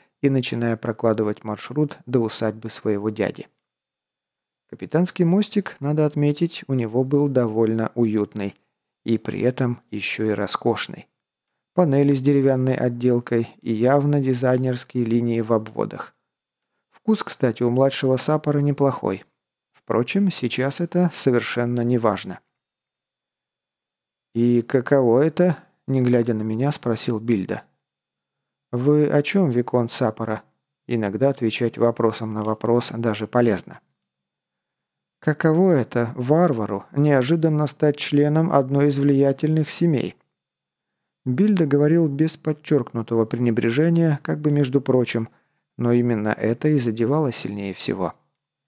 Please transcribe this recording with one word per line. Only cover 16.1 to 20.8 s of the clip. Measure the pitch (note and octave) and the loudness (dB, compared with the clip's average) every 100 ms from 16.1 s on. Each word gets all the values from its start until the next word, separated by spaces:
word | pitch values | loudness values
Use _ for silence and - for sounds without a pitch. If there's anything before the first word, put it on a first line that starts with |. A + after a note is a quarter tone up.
| _ _ _ _ _ _ _ _ | _ _ _ _ _ _ _ _
Вкус, | _ - G#3 | _ -2 -2
кстати, | - - B2 A2 | -2 -2 -2 0
у | A#2+ | 0
младшего | B2+ C3+ - C3+ B2+ | 2 0 0 0 0
Сапора | - D3+ D3+ D3 | 0 -2 0 0
неплохой. | C#3+ C#3 C#3 B2+ - F#2+ - _ _ _ _ | 0 0 0 0 -4 -6 -10 _ _ _ _
Впрочем, | _ - A2+ A#2+ G3 G3 | _ -2 -2 0 0 0
сейчас | - B2 - C3+ - | -2 -6 -2 -4 -4